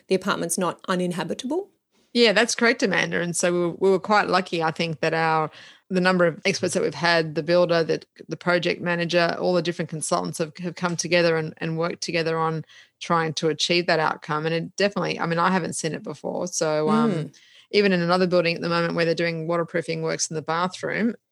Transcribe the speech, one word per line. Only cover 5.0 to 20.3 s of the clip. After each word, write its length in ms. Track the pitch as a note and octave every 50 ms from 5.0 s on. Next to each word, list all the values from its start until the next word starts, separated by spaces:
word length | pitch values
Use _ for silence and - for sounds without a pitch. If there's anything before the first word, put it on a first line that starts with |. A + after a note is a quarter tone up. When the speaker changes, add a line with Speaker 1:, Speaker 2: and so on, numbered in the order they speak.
Speaker 2:
that 140 | - D#3+ D#3+
our, 360 | D#3+ E3 D#3+ D#3+ D#3+ D#3 D3 - - - - - _ _ _
the 120 | F#3+ F3+
number 260 | F3+ F#3 F#3 F3+ F3
of 140 | E3+ D3 - -
experts 300 | G3 - - F#3+ F3+ -
that 80 | F#3
we've 120 | D#3 D#3+ D3
had, 400 | C#3 E3+ E3+ E3+ E3 D#3+ D#3 D3
the 60 | E3+
builder, 400 | D3+ E3 F3 F3 F3+ E3+ E3+ E3
the, 200 | E3 D#3+ D#3 D3+ - _ _ - - -
the 80 | E3
project 460 | - - F3 F3 F3 D#3+ F3 - -
manager, 520 | - F3 F3 E3+ E3+ E3 E3+ F3 E3+ E3+ - -
all 140 | F3 F3+ F3+
the 80 | F3
different 260 | D#3+ F3 E3+ - E3 -
consultants 480 | E3 D#3 - - F3+ F3+ F3+ F3 D3+ -
have, 160 | E3+ D3+ - -
have 160 | F3 F3 E3
come 200 | - F3+ F3 E3+
together 400 | - - D#3 F3 F3 E3+ E3+ D#3+ D#3+
and, 160 | D#3 D#3 -
and 220 | - - E3 D#3+ D#3+
worked 240 | E3 F3 - -
together 340 | - - E3 E3 D#3+ E3 E3 D#3+
on 280 | D#3+ D#3+ D#3+ D#3+ D3+ - - - - _ _ _
trying 320 | - - F3 E3 D#3+ D#3+ D3+
to 140 | - E3+ D#3+
achieve 380 | D3+ - - - E3+ F3 E3+
that 120 | F#3 E3+ D#3+
outcome. 460 | D#3 - - - - - D3+ D3+ D#3
And 100 | D#3+ E3
it 220 | E3 E3 F3+ -
definitely, 420 | - F#3+ G3+ G3+ F#3+ E3 D#3 D#3 -
I 60 | -
mean, 140 | E3+ E3+ E3+
I 120 | E3+ F#3
haven't 220 | F#3+ F#3 D#3+ -
seen 220 | - - - D#3+ D3+
it 80 | C#3+
before. 440 | - - D#3 - - - - - F3+ F#3
So, 420 | - - E3+ D#3 D#3 D3+ D3+ D#3
um, 220 | G#3+ A3+ A#3 A3+
Speaker 1:
Mm. 220 | F3+ D#3+ D3 C3+ - - _ _ _ - _ _
Speaker 2:
even 220 | - G#3 G3+ G3
in 100 | F#3 F3
another 240 | E3+ E3+ F3+ F#3 F#3
building 300 | F3+ F3+ F3+ E3 E3+ E3+
at 40 | D#3
the 80 | E3+ E3+
moment 260 | E3+ E3+ E3+ E3+ E3+
where 120 | E3+ E3
they're 80 | E3 E3
doing 340 | E3 E3+ E3+ E3 D#3+ D#3+ D#3+
waterproofing 540 | E3+ E3+ E3+ - - E3+ D#3+ - D#3+ D#3+
works 280 | D#3+ D#3+ E3 D#3+ - -